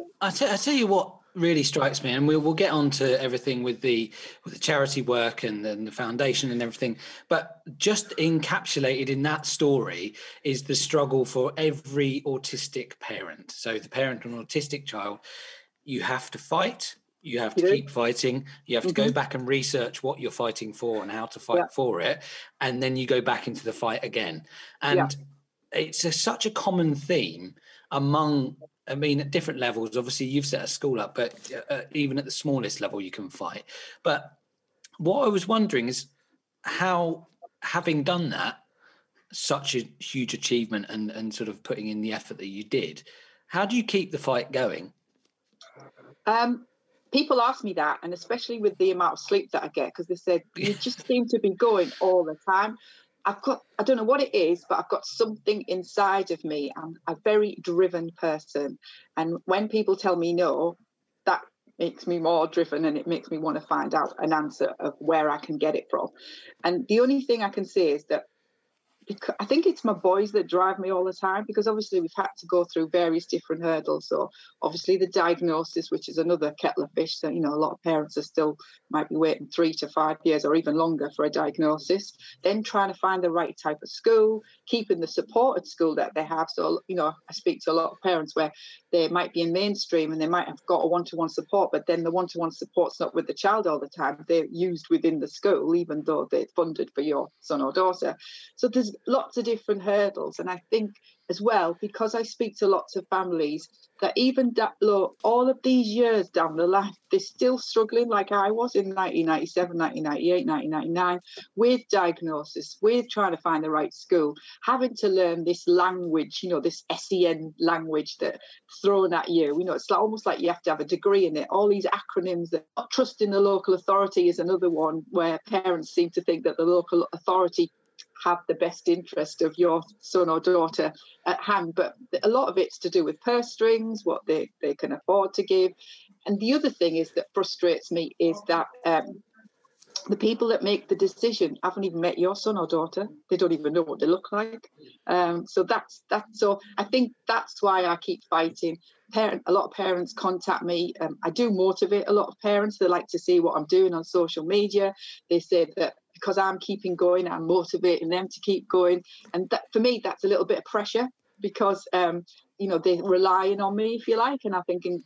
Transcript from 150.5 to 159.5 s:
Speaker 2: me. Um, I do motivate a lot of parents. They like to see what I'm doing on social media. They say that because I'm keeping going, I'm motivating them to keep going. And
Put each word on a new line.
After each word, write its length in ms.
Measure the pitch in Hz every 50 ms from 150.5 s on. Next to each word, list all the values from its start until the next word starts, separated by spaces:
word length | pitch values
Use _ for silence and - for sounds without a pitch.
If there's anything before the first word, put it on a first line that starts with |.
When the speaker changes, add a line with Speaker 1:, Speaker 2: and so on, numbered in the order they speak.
| 180 - -
Speaker 2:
me. 300 | 175 175 170 175 175 - -
Um, 180 | 165 160 - - -
I 60 | 170
do 220 | 165 - 240 233
motivate 540 | 202 185 185 190 185 - 202 180 202 202 - -
a 60 | 208
lot 140 | 208 190 -
of 120 | - -
parents. 360 | - 208 208 202 208 214 208 -
They 100 | 190 175
like 200 | 180 175 - -
to 100 | - 170
see 200 | - - 180 175
what 180 | 165 170 - 160
I'm 80 | 156
doing 280 | 151 185 185 190 185 175
on 100 | 165 165
social 420 | - - 180 170 160 - 165 156
media. 480 | 165 196 208 208 202 190 202 196 196 196 - - - - - _ -
They 100 | 175 170
say 280 | 165 - 180 175 165 156 - -
that 160 | 165 147 - _ _ _ _
because 240 | 170 - 202 - 196
I'm 220 | 190 190 190 190
keeping 360 | - - 202 202 - 185 175 170
going, 320 | 185 175 180 180 180 170
I'm 180 | 175 165 160 160
motivating 640 | 175 185 170 - - 170 180 180 170 - 165 160
them 180 | 175 180 190 185
to 120 | - -
keep 260 | - - 196 180 - -
going. 360 | - 185 180 175 180 180 180 - - - - - -
And 160 | 170 185 -